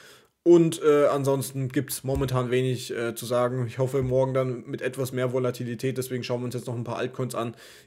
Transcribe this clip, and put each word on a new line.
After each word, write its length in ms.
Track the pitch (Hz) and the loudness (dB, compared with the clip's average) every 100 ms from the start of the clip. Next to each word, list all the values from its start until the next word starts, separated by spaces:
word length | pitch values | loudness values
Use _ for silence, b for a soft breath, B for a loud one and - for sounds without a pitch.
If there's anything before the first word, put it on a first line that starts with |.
| B B B _ | B B B _
Und, 380 | - 175 165 160 | 6 8 8 4
äh, 220 | 151 147 143 | 4 6 6
ansonsten 640 | 139 135 135 123 135 131 | 4 2 0 -2 -4 -4
gibt's 340 | 147 131 - | -2 -4 -6
momentan 460 | 131 139 135 127 123 | -2 -2 0 0 2
wenig, 420 | 123 127 123 - - | 2 2 -2 -4 -4
äh, 200 | 117 113 | -4 -6
zu 100 | 113 | -2
sagen. 400 | 123 123 127 120 | 0 2 0 -4
Ich 100 | 113 | -2
hoffe, 240 | 131 139 | -2 0
morgen 320 | 131 127 131 | 0 2 2
dann 320 | 131 131 123 135 | 2 0 -4 -8
mit 160 | 135 | -6
etwas 320 | 127 131 127 | -6 -4 -4
mehr 180 | 127 127 | -2 -2
Volatilität. 680 | 127 123 120 120 120 135 127 | 0 -2 -4 -6 -4 -4 -4
Deswegen 260 | 127 127 | -6 -6
schauen 180 | 113 123 | -4 -4
wir 40 | 123 | -4
uns 100 | 120 | -8
jetzt 120 | - | -8
noch 80 | 120 | -8
ein 100 | 117 | -6
paar 120 | 117 | -6
Altcoins 380 | 123 127 127 - | -6 -6 -6 -4
an. 200 | 117 - B B | -6 -8 B B